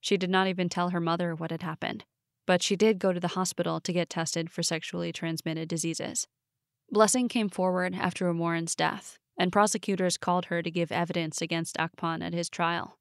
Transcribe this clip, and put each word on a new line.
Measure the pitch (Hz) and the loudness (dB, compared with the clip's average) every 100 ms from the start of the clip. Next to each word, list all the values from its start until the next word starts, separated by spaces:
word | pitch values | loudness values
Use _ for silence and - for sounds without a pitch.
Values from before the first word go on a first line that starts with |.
She | - 202 | 2 0
did | 180 | 2
not | 185 190 | 2 2
even | 185 180 | 0 -2
tell | - 175 | 0 0
her | 180 | 0
mother | 165 170 175 | 0 0 0
what | 165 165 | -2 -4
had | 165 | -6
happened, | 170 160 - 208 - _ _ _ - | -6 -6 -6 -6 -12 _ _ _ 2
but | 180 | 2
she | - 196 | 4 4
did | 220 196 | 4 4
go | 190 | 2
to | 175 | 0
the | 175 | -2
hospital | 185 185 - 170 165 | 0 -2 0 -2 -2
to | - | -2
get | 175 165 | -2 -2
tested | - 160 170 165 | -2 -2 -2 -4
for | - | -2
sexually | 170 160 - 175 170 | -2 -2 -4 -6 -4
transmitted | 165 165 160 - 160 160 | -4 -4 -4 -4 -4 -4
diseases. | 165 165 160 - - - _ _ _ _ _ _ | -2 -2 -2 -4 -6 -8 _ _ _ _ _ _
Blessing | 202 214 254 247 | 6 6 6 2
came | 240 208 | 2 0
forward | - 185 180 180 180 | 0 0 2 -2 0
after | 185 175 180 | -2 0 0
Umoran's | 170 165 165 165 - | 2 0 0 -2 0
death, | 160 - - - _ - | 0 -2 -10 -20 _ 0
and | 180 | 2
prosecutors | 202 214 208 - 190 185 - | 4 4 2 -2 0 2 0
called | - 180 180 | 2 0 2
her | 170 | -2
to | 170 | -2
give | 170 165 | -2 0
evidence | - 170 180 160 - | 0 0 0 -2 -4
against | 165 165 165 - | -2 -2 -2 -2
Akpan | 165 - 170 165 | -4 -2 -4 -2
at | - | -4
his | 170 170 | -4 -4
trial. | - 170 170 - - | 0 0 0 -6 -14